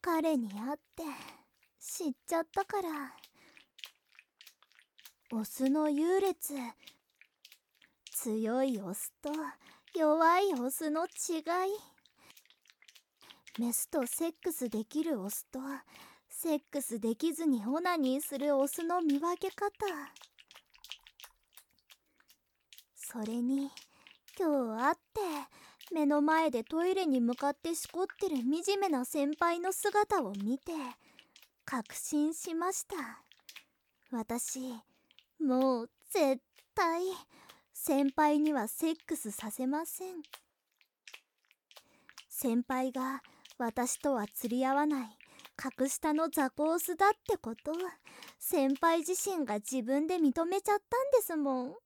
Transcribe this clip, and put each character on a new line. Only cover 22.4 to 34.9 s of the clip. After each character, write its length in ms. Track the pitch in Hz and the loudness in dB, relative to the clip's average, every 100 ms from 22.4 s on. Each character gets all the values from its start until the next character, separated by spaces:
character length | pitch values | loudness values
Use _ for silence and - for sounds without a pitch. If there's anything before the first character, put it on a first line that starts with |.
| _ _ _ - - | _ _ _ -20 -20
そ 240 | - - 240 | -16 -12 -8
れ 240 | 214 233 | -6 -2
に、 280 | 247 269 277 - - _ - - - - | 0 0 -2 -8 -20 _ -20 -20 -20 -2
今 360 | 349 285 240 220 | 2 2 0 0
日 60 | |
会 80 | 262 | 0
っ 40 | - | 0
て 240 | _ - 381 294 269 - - - - | _ -6 -4 -4 -8 -16 -20 -20 -6
目 160 | 330 294 | 0 4
の 160 | 294 | 4
前 280 | 294 320 320 | 4 4 4
で 140 | 247 | 0
ト 220 | 226 320 349 | -2 0 2
イ 80 | |
レ 120 | 381 349 | 2 2
に 140 | 262 | 2
向 140 | 233 | 2
か 160 | 247 277 | 2 -2
っ 40 | |
て 200 | 285 330 | -2 -4
し 140 | 330 - | -4 -6
こ 160 | 339 | -4
っ 20 | 381 - | -4 -2
て 100 | 392 | -2
る 80 | 285 | 0
惨 420 | 240 311 359 403 | 0 0 2 2
め 100 | 392 | 2
な 160 | 277 | 0
先 300 | 254 311 285 | 0 0 0
輩 240 | 302 339 339 | 2 2 2
の 140 | 359 | -2
姿 500 | 381 415 415 415 392 | 0 0 2 2 2
を 100 | 233 | 0
見 260 | 202 202 262 | -2 -2 -2
て 140 | - 320 262 - _ - _ - - _ | -4 -6 -6 -10 _ -20 _ -20 -20 _
確 300 | - 254 - | -6 -6 -6
信 400 | - - 302 302 | -8 -2 2 2
し 200 | 330 - | 0 -4
ま 180 | 330 349 | -2 -2
し 140 | 381 - | -2 -6
た。 380 | 370 240 226 _ - - - _ _ _ _ _ | -8 -8 -10 _ -20 -20 -20 _ _ _ _ _
私、 720 | 240 220 233 - 262 254 226 - | -6 -4 -4 -4 -6 -8 -10 -14